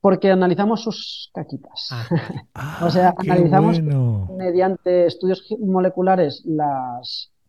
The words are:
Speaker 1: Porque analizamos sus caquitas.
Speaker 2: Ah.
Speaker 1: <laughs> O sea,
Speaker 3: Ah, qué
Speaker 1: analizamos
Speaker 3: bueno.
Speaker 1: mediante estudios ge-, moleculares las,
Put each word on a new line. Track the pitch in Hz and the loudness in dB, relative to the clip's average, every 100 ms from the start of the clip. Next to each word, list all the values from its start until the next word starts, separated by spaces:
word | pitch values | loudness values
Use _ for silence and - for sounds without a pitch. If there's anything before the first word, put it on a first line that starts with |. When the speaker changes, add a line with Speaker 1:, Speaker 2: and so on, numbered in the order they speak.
Speaker 1:
Porque | 202 190 196 | 4 2 2
analizamos | 185 180 180 208 220 | 4 4 2 2 0
sus | 220 - - - - | -4 -8 -12 -16 -16
caquitas. | - 156 - - - - | -14 -12 -14 -14 -14 -10
Speaker 2:
Ah. | 123 117 165 - - - - 139 156 | -10 -2 -4 -4 -14 -14 -14 -12 -4
Speaker 1:
<laughs> | 170 | 0
O | |
sea, | 185 180 | 4 2
Speaker 3:
Ah, | 175 | 2
qué | - | 0
Speaker 1:
analizamos | 180 170 147 160 170 | 2 4 4 4 2
Speaker 3:
bueno. | 156 139 123 107 92 185 | 0 0 0 0 -4 -6
Speaker 1:
mediante | 185 175 185 190 180 180 175 | -2 2 0 0 0 2 2
estudios | - 185 185 - | 0 -2 -2 -4
ge-, | 214 | -4
moleculares | 208 185 180 180 185 185 156 139 | 0 2 0 0 2 2 2 -2
las, | - 156 147 135 127 120 110 - - _ | -6 -2 -2 -4 -6 -10 -12 -14 -16 _